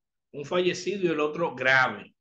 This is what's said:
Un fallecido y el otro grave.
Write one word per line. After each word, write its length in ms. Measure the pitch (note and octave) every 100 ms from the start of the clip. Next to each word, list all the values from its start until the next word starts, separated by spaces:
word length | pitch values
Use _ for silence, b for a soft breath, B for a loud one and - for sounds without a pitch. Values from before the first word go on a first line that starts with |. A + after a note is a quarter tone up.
| _ _ _
Un 140 | C#3+ C#3+
fallecido 580 | F3+ F3+ - F3+ G3+
y 40 | F3
el 120 | D3+
otro 340 | D3+ D#3+ E3+
grave. 600 | B2+ B2+ C3 B2+ G2+ F#2+ _